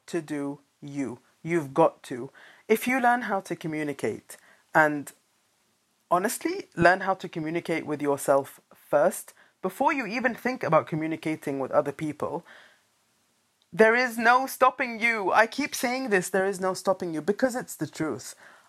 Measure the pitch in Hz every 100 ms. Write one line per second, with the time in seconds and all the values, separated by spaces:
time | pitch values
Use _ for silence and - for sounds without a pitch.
0 | - 175 147 147 143 143 _ _ 143 139
1 | 127 123 _ _ 160 170 139 139 160 -
2 | - 123 135 - - - - 220 240 262
3 | 240 240 214 196 - 170 160 156 151 139
4 | 117 - _ - _ _ _ 165 151 147
5 | - - _ _ _ _ _ _ _ _
6 | - 180 208 - 330 381 - - 170 190
7 | 190 190 180 170 156 170 165 160 143 147
8 | 147 139 - 139 131 - _ _ - 147
9 | 175 - - - _ _ 185 - 285 285
10 | 208 240 247 220 240 254 - 160 117 156
11 | 160 156 160 160 - 139 131 147 143 -
12 | 156 139 - 160 - - - _ _ _
13 | _ _ _ _ _ _ _ 170 220 240
14 | 254 226 233 254 262 - 254 262 254 226
15 | 233 226 185 - 226 - 285 - 240 254
16 | 262 196 175 196 190 185 185 185 - 185
17 | 180 156 151 202 254 247 175 - 156 -
18 | 156 107 - - - -